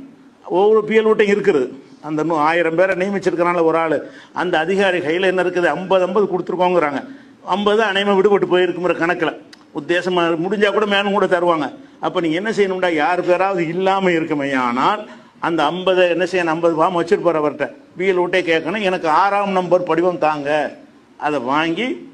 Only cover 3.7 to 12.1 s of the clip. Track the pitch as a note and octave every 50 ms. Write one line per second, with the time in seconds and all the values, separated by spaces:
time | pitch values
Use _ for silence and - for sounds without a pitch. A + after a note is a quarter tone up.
3.7 | D#3+ E3 E3 D#3+ D3+ C3 - - - - - - - - E3 F3+ F3 D#3 D#3+ F3
4.7 | G3 F#3+ G3+ F#3+ F3+ F3 C3+ D3 E3 F3+ G3 F#3 F3+ F#3 F3 F3+ F3 F3+ F3 D#3+
5.7 | C#3+ E3+ F#3+ E3+ F#3+ F#3 F3+ F3+ F#3+ G#3+ G3+ - - F3+ E3+ - - E3+ F3+ F3+
6.7 | F3+ F3 D3+ D3 C#3 B2 A2 - - - - - - - - - F3+ G3+ G#3 G#3
7.7 | G#3 A3 A3+ G3+ F#3+ G3 G3+ G3+ G3+ F#3+ F#3+ G#3 G3+ F#3 F3 C#3+ E3+ F3+ F#3 F3
8.7 | - E3 F3+ E3+ E3 - E3 E3+ F3 F3 D#3+ D3+ - - - - - - - -
9.7 | - D#3 C#3+ C#3 E3+ F3+ F3 F#3+ F3+ F3 E3+ E3 E3+ D#3 E3 F#3+ G#3 G3+ G#3 G3+
10.7 | G3 G#3+ G#3+ G#3 G3+ G3 G3+ G3+ G3 G3+ F#3+ F#3 F#3 F3 F3 F3 E3 D#3 C#3+ B2
11.7 | - - - - - - - D#3+